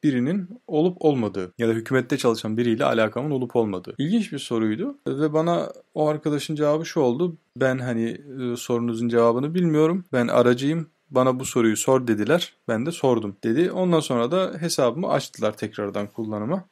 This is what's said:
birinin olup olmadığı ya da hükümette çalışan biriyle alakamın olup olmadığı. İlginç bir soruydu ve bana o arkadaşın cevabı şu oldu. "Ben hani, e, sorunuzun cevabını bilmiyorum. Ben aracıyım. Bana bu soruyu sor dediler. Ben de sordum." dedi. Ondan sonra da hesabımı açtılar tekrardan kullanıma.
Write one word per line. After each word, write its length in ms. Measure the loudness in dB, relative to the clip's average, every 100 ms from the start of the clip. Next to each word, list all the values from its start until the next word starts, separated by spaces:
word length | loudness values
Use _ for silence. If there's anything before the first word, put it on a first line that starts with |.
birinin 460 | 2 2 0 -2 -6 -12 -6
olup 300 | 0 0 2
olmadığı 540 | 0 2 0 -4 -8 -2
ya 100 | 0
da 40 |
hükümette 460 | 0 0 0 0 0
çalışan 400 | 2 0 -2 -2
biriyle 280 | 0 2 2
alakamın 460 | 2 2 0 -4
olup 240 | -4 -2 0
olmadığı. 400 | 0 -2 -8 -6
İlginç 340 | -2 0 -2
bir 80 | -8
soruydu 580 | -4 -2 0 -2 -6 -8 -8
ve 260 | -2 0
bana 400 | 0 0 0 -4 -10 _
o 140 | -2 -2
arkadaşın 480 | 0 -2 -4 -4 -2
cevabı 300 | 0 0 -2
şu 140 | 0
oldu. 380 | 2 2 -2 -6 _ -2
"Ben 220 | 0 0
hani, 440 | -2 -2 -4 -6 -14 -8
e, 140 | -6 -6
sorunuzun 540 | -2 -2 -2 -2 0
cevabını 440 | 4 4 4 0
bilmiyorum. 520 | 0 2 4 2 2 -2
Ben 140 | -2 2
aracıyım. 600 | 4 6 4 2 -2 -6 _ _
Bana 280 | 2 2 0
bu 60 | -2
soruyu 320 | 2 2 2
sor 300 | 2 2 2
dediler. 460 | 0 2 2 0 _ -4
Ben 180 | -2 -2
de 60 |
sordum." 440 | 0 2 2 0 -6
dedi. 280 | -2 2 0
Ondan 280 | 0 2 2
sonra 320 | 2 0 0
da 240 | 0 -2 -4
hesabımı 500 | -4 0 0 0 -2
açtılar 480 | -2 -4 -4 -4 -4
tekrardan 500 | -8 -6 -6 -6 -8
kullanıma. 580 | -8 -8 -6 -4 -6 -8